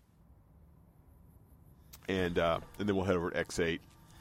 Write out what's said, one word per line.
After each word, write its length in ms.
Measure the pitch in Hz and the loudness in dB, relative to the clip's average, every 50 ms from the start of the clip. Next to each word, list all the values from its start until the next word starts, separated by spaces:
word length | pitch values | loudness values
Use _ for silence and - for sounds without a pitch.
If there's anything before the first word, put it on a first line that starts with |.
| _ _ _ - - - - - - - - - - - - - - - - - - - - - - - - - - - - - - - - - - - - - - - | _ _ _ -20 -20 -20 -20 -20 -20 -20 -20 -20 -20 -20 -20 -20 -20 -20 -20 -20 -20 -20 -20 -20 -20 -20 -20 -20 -20 -20 -20 -20 -20 -20 -20 -20 -20 -20 -20 -10 -6 -2
And, 320 | 95 95 90 87 85 87 | 0 0 0 2 2 2
uh, 180 | 85 85 82 - - - - - | 4 4 2 0 -2 -8 -8 -4
and 80 | 104 104 | -2 0
then 80 | 98 | 0
we'll 80 | 95 92 | 2 2
head 100 | 98 90 | 2 2
over 160 | 87 85 - | 2 0 -2
to 60 | - | -2
X 240 | 85 85 - - 90 | -2 -4 -2 -2 -2
eight 200 | 85 82 82 - - - - - - - - - | 0 0 -2 -2 -6 -14 -20 -20 -20 -20 -20 -20